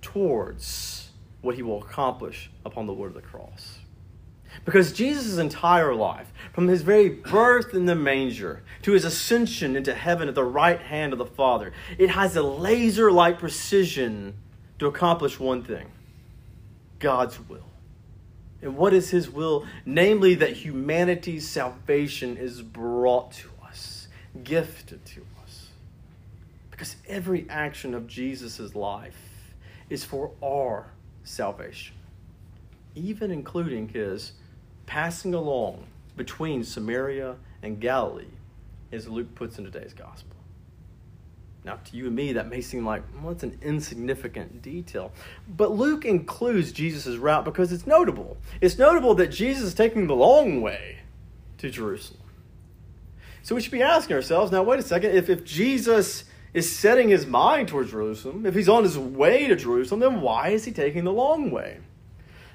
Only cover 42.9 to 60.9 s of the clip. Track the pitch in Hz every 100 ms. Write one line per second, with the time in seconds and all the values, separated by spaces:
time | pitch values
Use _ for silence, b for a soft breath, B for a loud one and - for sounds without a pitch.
42.9 | 107 - 139 156 170 127 - 147 151 147
43.9 | 117 123 131 123 107 92 120 - 165 175
44.9 | 104 92 B B B - 165 208 208 277
45.9 | 302 247 185 - - 240 220 156 - 165
46.9 | 151 135 120 139 151 165 - 180 175 254
47.9 | 311 262 135 - - B B 180 - 277
48.9 | 339 254 185 165 147 233 269 208 170 220
49.9 | 226 180 131 151 285 269 139 107 98 -
50.9 | - - - - - - - 143 120 110
51.9 | 92 - - - - - - - - -
52.9 | - - - B B - 240 220 254 269
53.9 | 330 - 143 127 165 208 185 196 269 -
54.9 | 175 208 190 175 180 - 151 233 269 214
55.9 | 226 190 - - B B 170 165 - 202
56.9 | 254 233 190 139 123 175 302 220 147 117
57.9 | 107 107 107 131 175 220 185 185 226 202
58.9 | 147 131 135 151 254 285 170 120 123 127
59.9 | 208 254 240 127 113 151 214 220 214 143